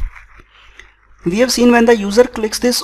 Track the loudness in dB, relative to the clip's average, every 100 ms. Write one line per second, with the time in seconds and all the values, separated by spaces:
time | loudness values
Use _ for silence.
0 | -6 -8 -20 -20 _ _ -20 -20 -20 _
1 | _ _ -4 -2 0 2 2 4 2 0
2 | 0 0 0 -2 -8 -4 -4 -4